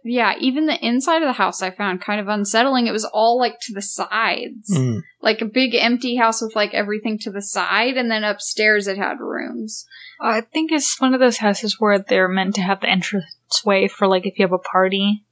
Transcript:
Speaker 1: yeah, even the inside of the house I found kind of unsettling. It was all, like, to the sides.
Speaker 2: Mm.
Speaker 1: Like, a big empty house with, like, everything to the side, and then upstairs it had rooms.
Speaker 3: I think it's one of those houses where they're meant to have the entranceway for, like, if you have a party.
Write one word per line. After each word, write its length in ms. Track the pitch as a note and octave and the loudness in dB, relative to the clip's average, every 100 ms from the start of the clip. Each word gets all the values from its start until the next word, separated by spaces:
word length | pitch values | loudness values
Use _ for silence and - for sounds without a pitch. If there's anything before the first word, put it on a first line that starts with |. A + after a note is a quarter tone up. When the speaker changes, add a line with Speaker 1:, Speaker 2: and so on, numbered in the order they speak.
Speaker 1:
yeah, 300 | A#3 A#3+ G#3 - | -4 0 0 2
even 260 | C4 C#4 D#4 | 0 0 0
the 160 | - | 0
inside 380 | A3+ B3 E4+ E4 | 0 0 2 2
of 60 | D4 | 0
the 40 | |
house 280 | A3+ F#3 - | 0 -2 -2
I 80 | F#3+ | -6
found 300 | F#3 G3+ F#3 | -4 -4 -4
kind 200 | G#3 G#3 | -4 -4
of 80 | G3+ | -2
unsettling. 580 | G#3 G3+ A3 C4+ B3+ A3+ | -2 0 2 2 2 0
It 60 | |
was 120 | G#3+ | -2
all, 340 | G#3+ G#3+ A3+ B3 | -2 2 2 4
like, 200 | A#3 A3+ | 0 -2
to 120 | - | -10
the 80 | G3+ | -8
sides. 880 | - - F3 G#3 G#3+ - - G#3+ - | -6 -4 -4 -2 -2 -2 -6 -10 -2
Speaker 2:
Mm. 280 | D#3+ B2+ G#2+ - _ | 0 0 -2 -8 _
Speaker 1:
Like, 200 | - G#3+ | -2 0
a 40 | A3 | -2
big 280 | B3+ C4 | 0 0
empty 420 | A3+ A#3 A#3+ B3+ B3 | 2 0 0 -2 2
house 240 | A3+ A3 | 2 2
with, 160 | A3 A3 | -4 -2
like, 160 | G#3 | -2
everything 440 | - G#3 G#3 A3 G#3+ | -2 -2 -4 -4 -6
to 100 | G#3+ | -6
the 120 | G3 | -8
side, 540 | G3 G3 F3+ G3 B3 B3+ | -6 -4 0 0 0 0
and 140 | A#3 | -2
then 140 | G#3+ | -2
upstairs 640 | G#3 G#3 - - G#3+ G#3 G3 | -2 -4 -6 0 2 2 0
it 100 | G3 | -2
had 200 | F#3+ - | -4 -4
rooms. 640 | - - - A#3+ A3 - - - - - | -6 -8 -8 -8 -10 -12 -14 -20 -20 -4
Speaker 3:
I 180 | A#3 A3 | -2 -2
think 320 | A3+ D#4+ D#4+ | -2 -2 0
it's 260 | D#4 - - | 0 0 0
one 120 | C4 | 2
of 80 | B3+ | 4
those 180 | B3 A#3 | 4 4
houses 380 | G#3+ G3 G#3+ - | 0 0 -2 0
where 180 | G#3+ G3+ | 2 2
they're 300 | - F#3+ F#3 | 2 2 4
meant 260 | F#3+ F#3+ | 2 0
to 80 | G3+ | -2
have 180 | F#3 G3 | -2 0
the 100 | F3+ | 2
entranceway 1000 | F#3 - G3+ - - _ - G#3 G3 G3 | 0 0 -4 -6 -14 _ -2 2 2 2
for, 180 | - G3 | 2 2
like, 200 | F#3 F#3+ | 2 0
if 120 | G3+ | 0
you 60 | |
have 80 | F#3 | 0
a 60 | F3+ | 0
party. 680 | - F#3 F#3 G3 G3+ G#3 - | 0 2 2 2 0 0 -6